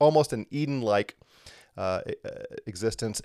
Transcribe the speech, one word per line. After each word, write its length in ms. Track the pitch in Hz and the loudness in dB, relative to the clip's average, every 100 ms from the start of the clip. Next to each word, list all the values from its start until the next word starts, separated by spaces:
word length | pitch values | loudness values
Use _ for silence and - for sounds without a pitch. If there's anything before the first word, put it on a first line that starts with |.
almost 320 | 151 156 143 | 6 6 4
an 140 | 117 104 | 0 -6
Eden-like, 640 | 147 143 139 113 104 104 - _ _ - - - - | -4 -2 -2 2 2 2 -6 _ _ -20 -20 -16 -6
uh, 240 | 92 92 - | -2 -2 -4
e-, 60 | - - | -8 -10
uh, 60 | - - - - | -12 -12 -12 -12
existence, 540 | 92 110 - 113 107 | -4 -2 -2 -4 -6